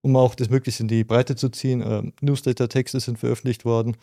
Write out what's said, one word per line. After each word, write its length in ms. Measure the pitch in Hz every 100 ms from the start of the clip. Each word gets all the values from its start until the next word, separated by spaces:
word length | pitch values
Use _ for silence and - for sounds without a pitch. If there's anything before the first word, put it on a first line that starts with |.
um 140 | 135 127
auch 180 | 127
das 160 | - 113
möglichst 320 | 131 123 -
in 60 | 110
die 160 | 113
Breite 320 | 110 117 127 123
zu 140 | 131
ziehen. 320 | - 131 123
Äh, 300 | 110 107 - -
Newsletter-Texte 800 | 143 139 131 120 120 131 123 131
sind 200 | 123 117
veröffentlicht 440 | 117 120 127 117
worden. 320 | 117 113 117 110